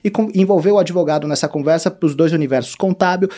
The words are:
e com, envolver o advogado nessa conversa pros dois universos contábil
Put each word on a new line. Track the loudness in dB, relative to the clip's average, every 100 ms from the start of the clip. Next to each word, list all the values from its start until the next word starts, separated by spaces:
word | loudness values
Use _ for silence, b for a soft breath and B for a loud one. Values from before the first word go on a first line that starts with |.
e | -4
com, | -2 -2 0
envolver | 2 2 4
o | 2
advogado | 2 0 0 -2 -2
nessa | -4 -4
conversa | -2 0 0 0
pros | 0 -2
dois | 2 0
universos | 2 0 -2 -2 -4
contábil | -2 0 0 0 -2